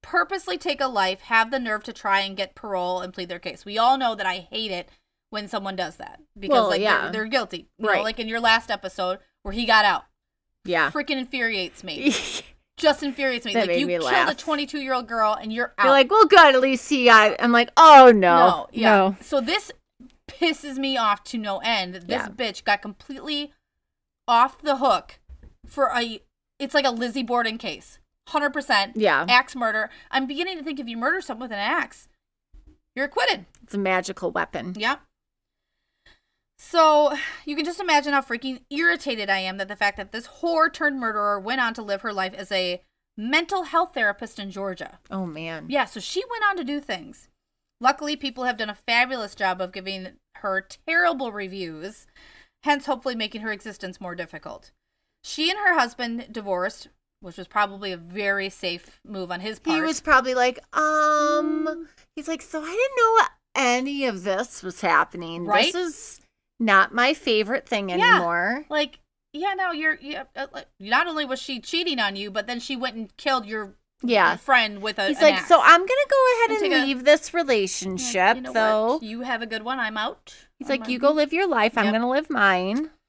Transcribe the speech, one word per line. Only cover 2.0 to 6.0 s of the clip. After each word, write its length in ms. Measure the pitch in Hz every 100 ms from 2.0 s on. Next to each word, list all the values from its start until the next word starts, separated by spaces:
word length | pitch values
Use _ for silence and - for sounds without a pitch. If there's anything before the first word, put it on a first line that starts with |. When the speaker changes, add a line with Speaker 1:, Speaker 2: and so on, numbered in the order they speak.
| 208 196
Speaker 1:
and 160 | 196 196
get 180 | 190
parole 460 | - 220 190 180 185
and 120 | 185
plead 160 | 185 175
their 120 | 175
case. 240 | 175 -
We 120 | 208 208
all 220 | 240 269
know 160 | 247
that 100 | 214
I 220 | 190 185 165
hate 180 | - 220
it 180 | 180 - _ _ _ _
when 180 | 214 202
someone 260 | 214 196
does 220 | 190 170
that 240 | -